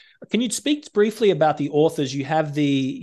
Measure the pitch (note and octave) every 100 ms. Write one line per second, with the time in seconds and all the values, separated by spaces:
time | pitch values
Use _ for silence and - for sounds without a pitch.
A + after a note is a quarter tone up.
0 | _ - - G#3+ B3 - C#4+ D4 - G#3
1 | G#3+ G#3+ G#3+ D#3+ D#3 D3+ D3+ D3+ D#3 D#3
2 | C3+ C#3 C3+ D#3+ D3+ D3 C#3+ C#3 C3 -